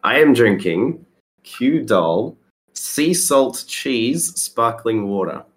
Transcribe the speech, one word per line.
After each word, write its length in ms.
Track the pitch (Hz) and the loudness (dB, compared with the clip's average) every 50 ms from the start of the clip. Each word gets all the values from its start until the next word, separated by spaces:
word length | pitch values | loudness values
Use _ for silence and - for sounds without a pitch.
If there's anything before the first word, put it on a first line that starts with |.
| - | 0
I 160 | - 117 139 | 2 4 4
am 120 | 156 151 | 6 6
drinking 720 | 135 117 120 107 101 92 - 92 82 85 107 143 165 - - _ _ _ _ _ _ _ | 6 6 6 4 4 2 0 -2 -2 0 -2 -2 -4 -6 -12 _ _ _ _ _ _ _
Q 400 | _ - - - 123 131 156 160 | _ -20 -10 -2 0 0 0 0
Doll 540 | 131 107 110 95 85 80 82 90 117 - - _ _ _ _ _ _ _ | 0 2 2 2 2 2 0 -2 -2 -4 -8 _ _ _ _ _ _ _
Sea 400 | _ - - - - - 147 160 180 | _ -14 -12 -10 -4 -2 0 0 0
Salt 500 | 170 - - - 139 135 127 - - - | 0 0 2 2 2 2 2 -2 -8 -12
Cheese 760 | - - - - 139 131 117 113 120 143 170 165 - - - | -12 -12 -8 -6 -4 -2 -2 0 0 -2 -2 -4 -6 -6 -6
Sparkling 680 | - - _ - 117 117 117 - - 117 110 110 101 98 | -8 -8 _ -2 0 0 -2 -2 -6 -4 -4 -4 -4 -4
Water. 360 | 101 101 92 82 78 - - _ _ | -4 -4 -4 -4 -6 -10 -14 _ _